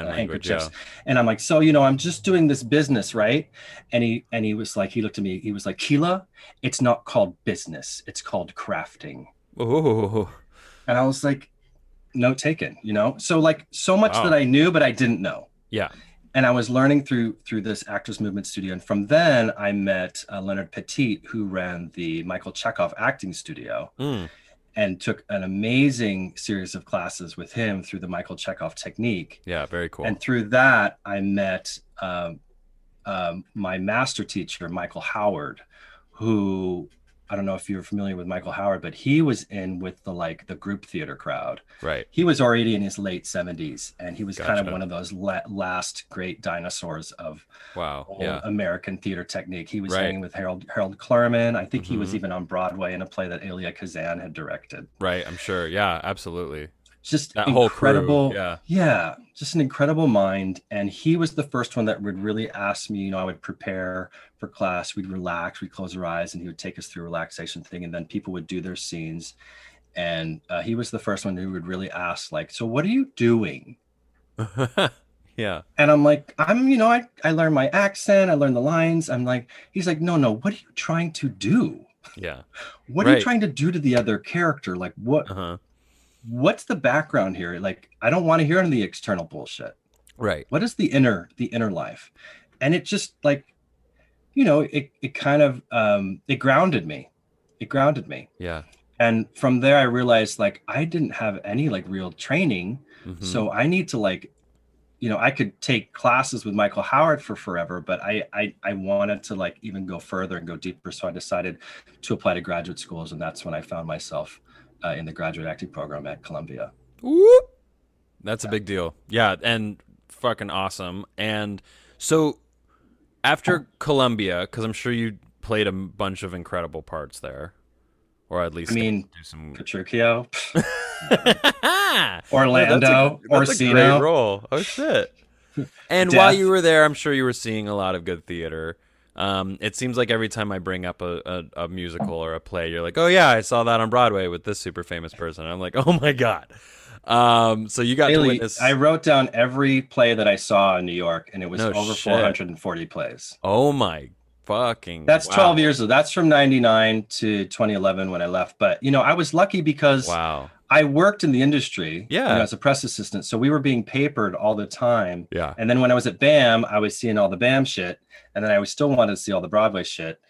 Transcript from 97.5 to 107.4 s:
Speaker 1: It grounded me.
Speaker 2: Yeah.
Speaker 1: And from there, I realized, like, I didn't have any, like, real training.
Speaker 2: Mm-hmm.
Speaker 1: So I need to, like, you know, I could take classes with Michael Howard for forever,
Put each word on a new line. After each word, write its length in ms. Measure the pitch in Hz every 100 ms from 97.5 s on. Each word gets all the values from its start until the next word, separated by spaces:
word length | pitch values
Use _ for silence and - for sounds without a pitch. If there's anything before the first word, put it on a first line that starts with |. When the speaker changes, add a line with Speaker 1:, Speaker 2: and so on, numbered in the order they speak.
| _
Speaker 1:
It 80 | 107
grounded 400 | 139 139 139 82
me. 200 | 67 - -
Speaker 2:
Yeah. 220 | 90 80 78 _ _ -
Speaker 1:
And 300 | 117 113 107 -
from 240 | 135 127
there, 180 | 135 143
I 40 |
realized, 580 | 131 120 123 113 107 -
like, 220 | 101 - -
I 180 | 107
didn't 260 | 165 170 143
have 260 | - 110 98
any, 240 | 101 113 151
like, 160 | 98 87
real 240 | 95 92
training. 720 | - - 165 180 95 90 135 - - 92
Speaker 2:
Mm-hmm. 180 | 87
Speaker 1:
So 280 | 92 113 107
I 160 | - 139
need 180 | 185 175
to, 80 | 123
like, 340 | 101 90 - _ _ _ _ _ _ _
you 80 | 117
know, 100 | 104
I 120 | 123
could 300 | 139 110 -
take 320 | - 117 -
classes 520 | - 123 123 135 117
with 100 | 107 104
Michael 260 | 101 -
Howard 400 | - 135 160 147
for 140 | -
forever, 440 | 101